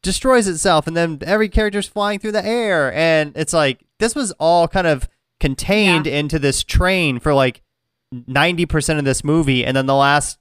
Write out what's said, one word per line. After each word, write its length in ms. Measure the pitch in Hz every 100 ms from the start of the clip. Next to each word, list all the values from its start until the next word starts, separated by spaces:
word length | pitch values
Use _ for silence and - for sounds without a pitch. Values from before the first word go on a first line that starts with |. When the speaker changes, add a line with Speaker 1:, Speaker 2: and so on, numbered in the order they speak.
Speaker 1:
destroys 440 | 185 - 262 247 196
itself, 380 | 160 190 160 165
and 100 | 170
then 240 | 170 147 -
every 240 | 214 214
character's 380 | - 214 202 196
flying 320 | 208 202 202
through 140 | 220
the 120 | 214 196
air, 480 | 240 220 170 135
and 380 | 147 165 160 151 143
it's 180 | 156
like, 260 | 170 143 123 _ -
this 160 | 226
was 200 | 294 220
all 340 | - 160 175 165
kind 180 | 190 175
of 240 | 139 - _ _ _
contained 680 | 151 135 - 208 202 165 131
Speaker 2:
Yeah. 80 | 143
Speaker 1:
into 180 | 147 156
this 260 | 139 -
train 560 | - - 180 190 156 123
for, 140 | 156
like, 300 | 139 127 - _ _ _ _ _ 123 123
ninety 400 | 135 165 175 170
percent 320 | 156 143 151
of 60 | 139
this 180 | 127
movie, 420 | 143 160 139 127 120
and 100 | 135
then 120 | 135
the 80 | 135
last 420 | 139 147 - -